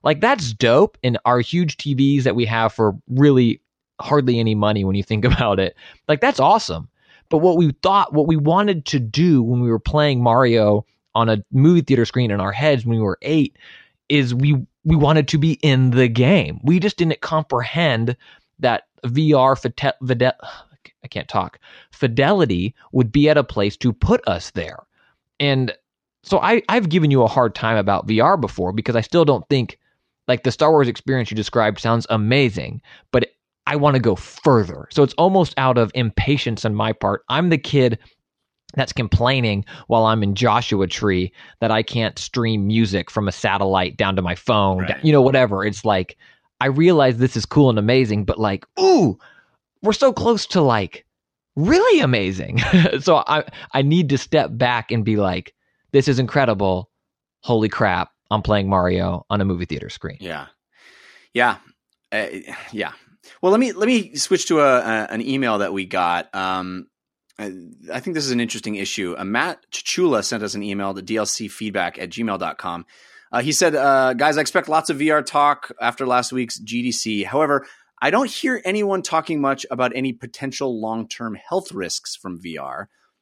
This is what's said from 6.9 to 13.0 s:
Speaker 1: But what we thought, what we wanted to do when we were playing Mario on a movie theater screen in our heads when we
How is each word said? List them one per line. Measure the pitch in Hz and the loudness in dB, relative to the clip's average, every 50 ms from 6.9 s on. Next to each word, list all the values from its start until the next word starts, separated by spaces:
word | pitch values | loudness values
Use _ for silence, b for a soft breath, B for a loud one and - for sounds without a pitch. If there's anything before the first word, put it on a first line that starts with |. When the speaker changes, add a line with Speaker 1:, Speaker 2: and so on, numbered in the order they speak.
| b b b b b b b | b b b b b b b
Speaker 1:
But | _ - 156 | _ 0 4
what | 160 185 170 | 4 4 4
we | 170 175 151 135 _ - | 4 2 2 0 _ -2
thought, | 185 196 202 190 - 147 | 2 2 2 0 2 0
what | 151 151 | 0 2
we | 160 165 | 2 2
wanted | 151 143 156 165 190 208 208 190 160 139 | 2 2 2 2 2 2 0 -2 -4 -4
to | - - 139 | -4 -2 -2
do | 120 110 107 143 170 180 160 131 117 | -2 -2 0 2 4 4 4 4 4
when | 113 123 123 | 2 0 0
we | 123 120 | 0 0
were | 113 110 | 0 -2
playing | _ - - 151 151 147 135 123 120 | _ -2 0 0 0 0 0 2 2
Mario | 120 113 123 131 120 117 113 107 104 104 104 104 _ _ _ _ _ _ | 2 4 4 4 4 4 4 4 4 2 2 -2 _ _ _ _ _ _
on | 113 117 | 0 2
a | 113 110 104 - _ | 2 2 0 -2 _
movie | - 131 139 160 180 170 | 2 4 6 6 6 4
theater | 135 - 139 120 113 | 4 2 2 2 2
screen | - - 123 123 113 | 0 0 -2 0 0
in | 101 101 | 0 -2
our | 95 98 101 | -2 -4 -4
heads | 110 143 156 143 123 110 | -2 0 0 0 0 0
when | 120 117 | -2 0
we | 113 | 0